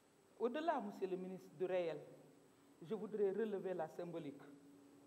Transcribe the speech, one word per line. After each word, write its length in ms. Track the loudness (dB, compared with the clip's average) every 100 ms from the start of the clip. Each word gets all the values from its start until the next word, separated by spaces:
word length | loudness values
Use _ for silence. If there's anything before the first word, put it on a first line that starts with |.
| -20 -20 -20 0
Au-delà, 420 | 2 4 4 2
monsieur 260 | 0 -2 -2
le 100 | 0
ministre, 320 | -2 -8 -12 -2
du 80 |
réel, 340 | 2 4 2 -2 -8 -16 -20 -20 -20 -20 -20 -16
je 120 | -4
voudrais 360 | -4 -2 2 4
relever 440 | 4 2 2 0
la 140 | 0 -2
symbolique. 540 | -4 -4 -4 -6 -8 -14 -18 -20 -20 -20 -20